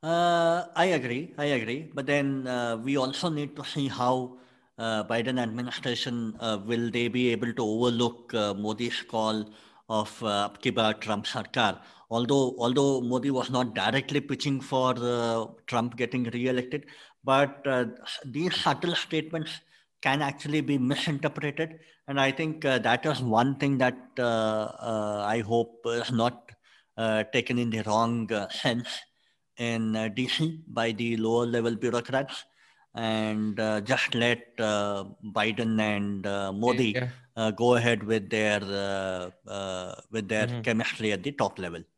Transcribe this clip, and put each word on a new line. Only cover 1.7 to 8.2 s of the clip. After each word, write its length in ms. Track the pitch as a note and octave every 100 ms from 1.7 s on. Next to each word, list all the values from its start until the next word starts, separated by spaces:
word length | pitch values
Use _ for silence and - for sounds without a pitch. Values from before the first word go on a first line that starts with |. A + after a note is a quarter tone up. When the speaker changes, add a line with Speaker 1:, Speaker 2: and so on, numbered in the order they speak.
| C3 D#3+
Speaker 1:
But 140 | C#3+ C3+
then, 400 | C#3+ C#3 C3+ B2+
uh, 300 | B2 A#2+ A2+
we 200 | A#2+ C#3
also 320 | C3 C3+ F3
need 280 | D3+ C#3+ D3
to 80 |
see 240 | C#3 - C#3
how, 500 | A2 B2 B2+ B2+ B2+ - _ _ -
uh, 240 | A2+ A2
Biden 380 | G2 A#2 A#2 B2+
administration, 920 | A#2 A2+ B2 - C3+ A#2+ - A#2+ A2+ G#2+
uh, 200 | A#2 G#2+
will 240 | G2+ A#2 A#2
they 200 | A#2+ A#2+
be 220 | A#2+ B2
able 200 | A2+ A#2
to 100 | A#2
overlook, 680 | A2 A2 B2 A#2+ A#2+ A#2